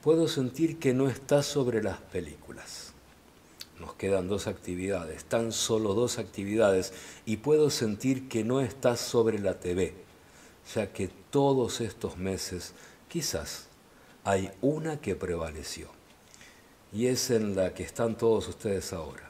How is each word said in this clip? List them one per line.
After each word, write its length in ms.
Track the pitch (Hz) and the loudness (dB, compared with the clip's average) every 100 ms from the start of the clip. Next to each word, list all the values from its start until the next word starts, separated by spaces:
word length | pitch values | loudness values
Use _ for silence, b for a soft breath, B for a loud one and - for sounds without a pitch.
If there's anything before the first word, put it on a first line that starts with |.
Puedo 260 | 147 165 156 | 6 4 4
sentir 500 | - 127 123 160 147 | 2 -2 0 0 2
que 160 | 135 | 2
no 160 | 127 135 | 4 2
estás 340 | 113 - 143 | 0 2 2
sobre 380 | 143 147 123 113 | 4 0 2 0
las 160 | 104 90 | -2 -6
películas. 960 | - 92 78 73 - - - - - - - - - - - - - - | -6 -6 -6 -12 -16 -16 -14 -16 -16 -20 -20 -20 -20 -20 -20 -20 -20 -16
Nos 140 | 80 | -16
quedan 360 | - 98 95 90 | -4 0 2 2
dos 180 | 101 110 | -2 -2
actividades, 800 | 95 - 90 95 95 82 78 - | -6 -8 -4 -2 -2 -4 -10 -2
tan 260 | 120 113 | 0 0
solo 400 | 104 - 113 110 | -2 0 2 2
dos 260 | 98 120 - | 2 0 -2
actividades, 760 | 98 - 98 107 104 95 95 B B B - | -6 -6 -2 4 6 6 2 B B B -4
y 100 | 107 | -4
puedo 320 | 139 151 147 | 4 6 6
sentir 580 | - 113 101 131 131 - | 2 -2 0 0 0 0
que 160 | 117 | -2
no 200 | 110 131 | 0 0
estás 360 | 123 - 127 117 | 0 2 2 2
sobre 400 | - 120 113 104 | 2 4 4 2
la 220 | 98 92 | 0 -2
T 140 | 90 | -2
V, 180 | 90 87 - - - B B B B - | 0 0 -2 -20 -20 B B B B -6
ya 160 | 117 101 | -4 -4
que 200 | - 95 - - | -4 -6 -8 -2
todos 540 | 143 139 135 113 - | 4 4 4 2 -2
estos 340 | 113 - 95 85 | -6 -4 -8 -4
meses, 560 | 92 95 - 90 - - B B - | -4 -4 -4 -8 -10 -16 B B -10
quizás, 580 | 170 147 85 71 - - - - B B B | -6 -4 -4 -6 -12 -16 -20 -20 B B B
hay 260 | - 98 95 - | 0 0 0 -2
una 400 | 135 151 160 147 | 0 0 -4 -4
que 140 | - 90 | -4 -4
prevaleció, 760 | 92 85 80 78 - - 78 - - - - B B B B B - | -2 -4 -4 -8 -12 -12 -14 -18 -20 -20 -20 B B B B B -12
y 140 | 101 123 | -2 0
es 200 | 127 - | 0 2
en 260 | 117 107 | 2 2
la 200 | 95 92 | 2 0
que 80 | - | -2
están 340 | 92 - 120 110 | -10 -2 -2 2
todos 320 | 113 110 98 | 4 4 0
ustedes 460 | 90 110 98 - | -6 -2 -2 -4
ahora. 340 | 87 76 65 - | -8 -8 -12 -18